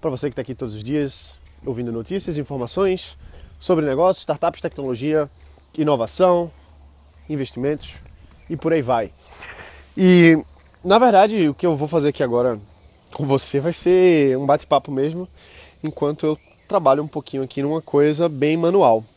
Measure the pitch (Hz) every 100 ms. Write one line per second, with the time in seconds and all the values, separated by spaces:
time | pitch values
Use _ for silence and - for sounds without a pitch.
0 | 165 127 151 - 127 123 123 107 110 147
1 | 143 - - - - - - 117 120 113
2 | 113 196 185 151 139 139 120 - 196 185
3 | - - - - - - - 170 151 135
4 | 180 190 - 151 170 - 170 - 135 120
5 | 143 156 147 - - - _ - 147 139
6 | 113 - 185 175 170 - - - - _
7 | _ _ - 151 131 - 135 151 - -
8 | - - - - - 165 165 160 123 120
9 | 101 - - - - - - - - -
10 | 185 180 165 160 - - _ _ 180 214
11 | 254 190 208 220 160 139 175 147 151 170
12 | 147 - 131 120 123 110 104 _ - _
13 | _ - 139 135 - 143 151 170 175 185
14 | 185 165 139 127 139 151 - 139 - 135
15 | 147 165 185 - - - - _ 156 -
16 | 147 156 156 151 _ _ _ 196 147 139
17 | 147 151 - 139 131 - 139 160 - 147
18 | 147 151 170 143 147 165 170 196 143 113
19 | 110